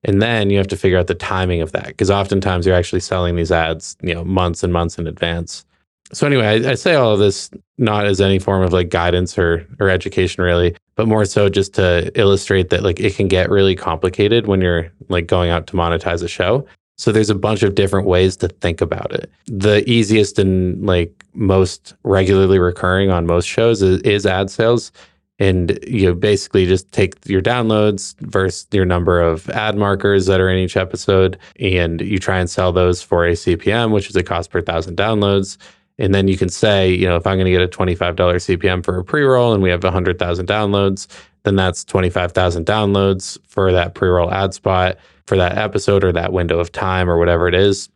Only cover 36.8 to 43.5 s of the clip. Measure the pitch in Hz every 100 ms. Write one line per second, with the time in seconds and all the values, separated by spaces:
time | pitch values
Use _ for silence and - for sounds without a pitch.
36.8 | 92 90 92 85 95 95 92 90 90 -
37.8 | 92 87 87 87 90 87 - 90 95 92
38.8 | 87 92 92 151 139 127 120 104 92 87
39.8 | 92 90 90 85 87 87 92 104 104 101
40.8 | 98 95 - - - _ - 98 92 -
41.8 | - 101 92 92 87 92 92 87 82 107
42.8 | 104 98 98 95 - - _